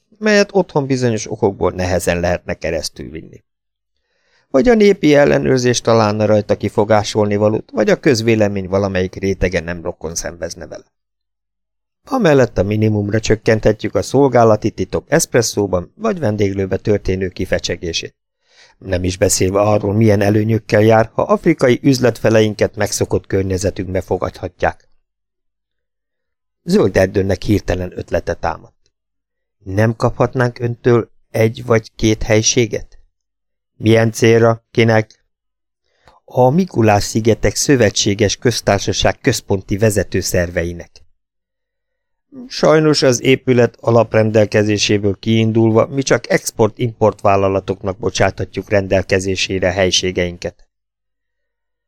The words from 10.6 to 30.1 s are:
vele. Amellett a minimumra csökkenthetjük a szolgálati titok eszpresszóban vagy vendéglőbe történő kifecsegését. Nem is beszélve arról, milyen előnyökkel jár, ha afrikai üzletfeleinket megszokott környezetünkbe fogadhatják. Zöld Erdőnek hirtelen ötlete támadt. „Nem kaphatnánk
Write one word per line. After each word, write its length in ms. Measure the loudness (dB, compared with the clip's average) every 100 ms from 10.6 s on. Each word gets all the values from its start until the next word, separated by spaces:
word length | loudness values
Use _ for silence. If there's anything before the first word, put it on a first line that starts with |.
| -18
vele. 180 | -18 _ _ _ _ _ _ _ _ _ _ _ _
Amellett 540 | -8 0 4 4 2 0
a 40 |
minimumra 580 | -2 0 0 0 -2 -2
csökkenthetjük 760 | 0 0 2 2 0 -2 -4
a 80 | -4
szolgálati 680 | -2 2 4 4 4 2 -2
titok 340 | -4 -4 -6 -2
eszpresszóban 840 | -2 0 -2 0 -2 -2 -4 -6 -8
vagy 220 | -6 -2
vendéglőbe 580 | -4 -2 -2 -2 -4 -4
történő 520 | -2 -2 -2 -4 -6
kifecsegését. 880 | -6 -4 -4 -4 -8 -8 -8 -10 _ _ _ _ _ _ _
Nem 260 | -6 -4
is 120 | -4 0
beszélve 440 | 0 2 0 2
arról, 340 | 2 0 0
milyen 260 | 2 2 4
előnyökkel 640 | 2 0 0 -2 0 2
jár, 280 | 4 4 2
ha 100 | -4
afrikai 560 | -2 0 0 2 2 2
üzletfeleinket 960 | 0 2 0 0 2 2 2 0 -4 -2
megszokott 500 | -6 -4 -2 -4 -2
környezetünkbe 720 | -4 -2 -2 -4 -6 -6 -8
fogadhatják. 880 | -4 -4 -4 -8 -14 -4 -4 -4 _ _ _ _ _ _ _ _ _ _ _ _ _ _ _ _ _ _
Zöld 340 | -2 0 2 2
Erdőnek 460 | 2 0 -2 -4
hirtelen 560 | 0 -2 0 -6 -6 -10
ötlete 360 | -6 -4 -4
támadt. 580 | -6 -6 -8 -16 _ _ _ _ _ _ _ _ _
„Nem 380 | -6 -2 -2 0
kaphatnánk 640 | -4